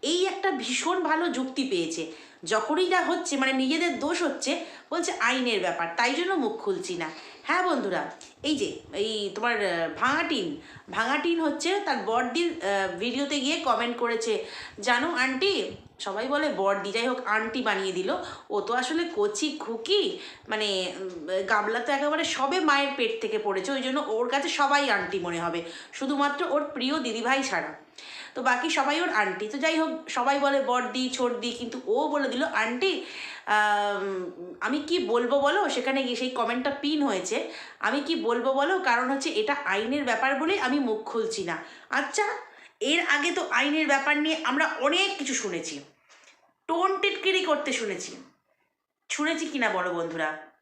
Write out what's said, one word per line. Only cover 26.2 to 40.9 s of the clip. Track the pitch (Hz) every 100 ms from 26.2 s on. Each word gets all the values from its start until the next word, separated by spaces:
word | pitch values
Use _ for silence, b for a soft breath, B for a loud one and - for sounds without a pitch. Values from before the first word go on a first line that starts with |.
| 285 285 349
ওর | 285
প্রিয় | 285 - 254 311
দিদিভাই | 240 220 233 269
ছাড়া, | 269 175 - - - B B B B
তো | -
বাকি | 254 247 311
সবাই | 302 277 302
ওর | 349
আন্টি।" | 220 202 185 214
তো | 269
যাই | 320 320
হোক, | 320 320 -
সবাই | - 247 277
বলে | 277 269
বড়দি, | 240 247 240 262 254
ছোটদি, | 254 247 233 233
কিন্তু | - 240 247 -
ও | 233 302
বলে | 285 262
দিল, | 240
"আন্টি, | 320 214 226 247 381 330 B B B B -
আম, | 208 208 208 202 202 196 190 175 - 180 160
আমি | 208 285 -
কি | 349
বলবো | 359 240 247 277
বলো?" | 277 349 359
সেখানে | 254 254 269
গিয়ে | 254 240
সেই | 254
কমেন্টটা | 247 233 240 269
পিন | 277 285 302
হয়েছে, | 277 196 - 233 - B B B
"আমি | 208 269
কি | 285 320
বলবো | 214 240 254
বলো? | 269 285 381
কারণ | - 240 254
হচ্ছে | 277 294
এটা | 208 214 285
আইনের | - 196 226 285
ব্যাপার | 269 220 254
বলেই | 277 320 392
আমি | 254 285
মুখ | 254